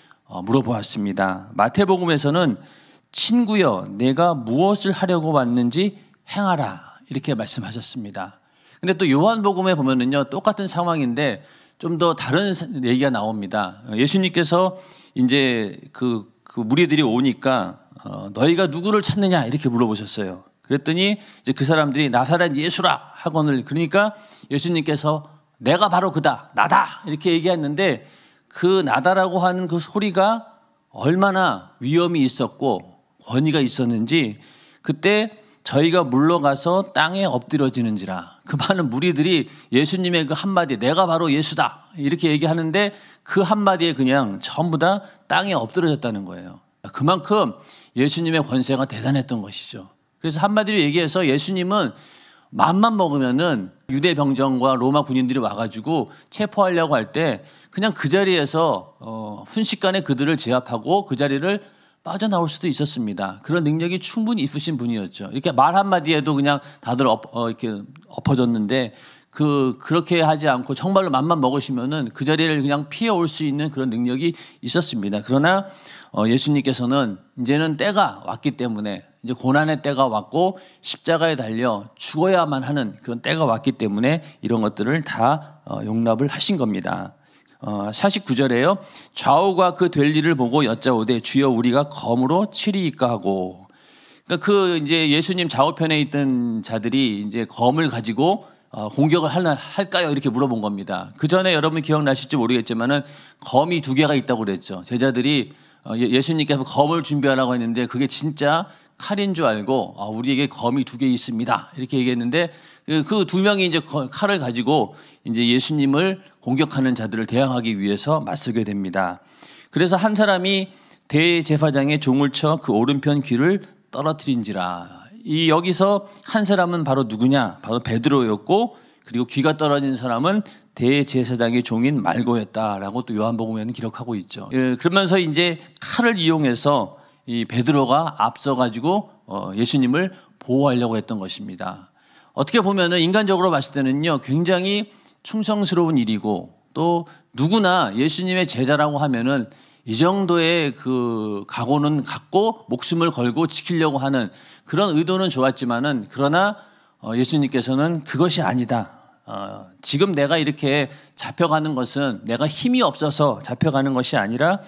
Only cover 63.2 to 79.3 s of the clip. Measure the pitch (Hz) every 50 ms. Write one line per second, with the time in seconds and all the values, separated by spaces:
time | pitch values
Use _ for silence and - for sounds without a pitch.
63.2 | 98 95 98 104 - - 160 175 156 147 156 160 170 175 185 185 - - - 226
64.2 | 220 226 240 196 135 147 - 156 - 165 151 120 120 117 117 107 95 87 - -
65.2 | 101 92 101 139 - 170 135 127 139 160 175 196 196 196 185 175 151 156 160 151
66.2 | 135 156 147 139 139 147 143 135 - - - - - 113 123 127 135 123 113 -
67.2 | - - - 117 117 117 110 - 123 113 104 101 104 - - - - - - -
68.2 | - - 139 123 123 120 117 110 104 101 127 135 123 107 - - - - - -
69.2 | _ _ _ - 151 147 143 139 131 131 - - - - 156 170 165 - 175 165
70.2 | 160 156 156 147 156 147 127 123 123 - 131 - 151 190 196 190 190 170 135 -
71.2 | 151 170 170 151 131 127 139 139 - - 131 120 123 135 151 156 127 110 - -
72.2 | 139 147 156 151 165 160 151 147 131 143 143 147 143 147 - - 226 226 202 170
73.2 | 170 151 - - 156 143 135 147 151 156 147 135 131 127 110 117 123 123 127 131
74.2 | 165 170 165 - - - - _ - 127 - 175 156 - 131 113 98 101 104 104
75.2 | 107 - 131 139 151 175 190 196 196 196 - - - - - - - - - 101
76.2 | 107 113 120 131 - 151 147 139 127 135 127 - 123 120 135 143 127 107 95 -
77.2 | _ _ _ 131 120 120 143 151 160 160 147 156 123 208 190 208 190 107 98 95
78.2 | - 87 95 - - 147 - - 120 120 110 104 104 104 98 92 - _ _ _
79.2 | - 123